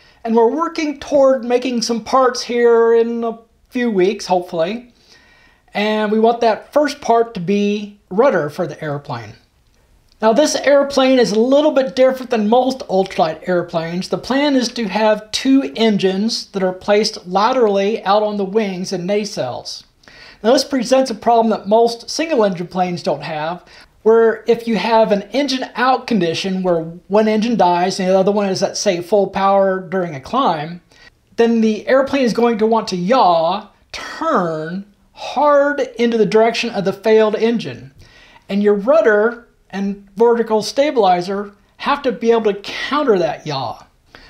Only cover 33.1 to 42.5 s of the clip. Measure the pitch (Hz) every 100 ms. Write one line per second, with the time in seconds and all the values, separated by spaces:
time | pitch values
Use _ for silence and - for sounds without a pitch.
33.1 | 254 196 170 165 196 208 _ _ - -
34.1 | - 320 262 170 156 156 185 196 _ _
35.1 | - - - 294 285 285 285 254 - 233
36.1 | 233 196 214 226 226 233 202 185 196 220
37.1 | 220 220 208 220 233 147 113 131 - -
38.1 | _ - _ - 196 208 208 202 311 254
39.1 | 208 214 - - _ _ 196 196 196 -
40.1 | - 233 233 226 220 208 - 294 269 196
41.1 | 180 175 202 202 - _ - - 277 269
42.1 | 214 226 233 214